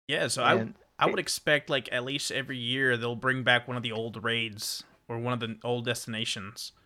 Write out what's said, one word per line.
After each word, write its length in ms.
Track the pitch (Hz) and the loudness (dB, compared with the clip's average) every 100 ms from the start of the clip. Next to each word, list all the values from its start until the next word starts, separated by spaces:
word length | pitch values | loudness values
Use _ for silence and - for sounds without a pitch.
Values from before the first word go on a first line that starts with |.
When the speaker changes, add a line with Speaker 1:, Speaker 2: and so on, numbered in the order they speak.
| - | -6
Speaker 1:
Yeah, 200 | 156 131 | -2 0
so 140 | 131 | 2
I, 100 | 123 | 4
Speaker 2:
And 200 | 120 113 - _ - | 4 2 -8 _ 0
Speaker 1:
I 80 | 151 | 2
Speaker 2:
it 40 | |
Speaker 1:
would 80 | 185 | 2
expect, 500 | 151 - 160 147 - | -2 -2 2 2 4
like, 180 | 139 - | -2 0
at 120 | 123 | -4
least 260 | 127 139 - | -2 -4 -2
every 280 | 123 131 127 | -2 -4 -4
year 380 | 117 131 131 120 | -2 2 4 4
they'll 200 | 120 117 | 2 0
bring 260 | 131 131 | 0 2
back 240 | 123 120 123 | 4 4 4
one 100 | 123 | -4
of 60 | |
the 100 | 117 | -2
old 300 | 110 113 107 | -4 -4 -4
raids 600 | 113 117 113 104 - - - _ - | -2 0 -2 -6 -6 -6 -10 _ -8
or 100 | 117 | -4
one 140 | 120 | -2
of 80 | 123 | -2
the 160 | 113 110 | -4 -4
old 200 | 120 123 | -2 -2
destinations. 880 | 120 113 - 110 113 110 98 - - _ | 0 -4 -4 -4 -4 -4 -8 -10 -14 _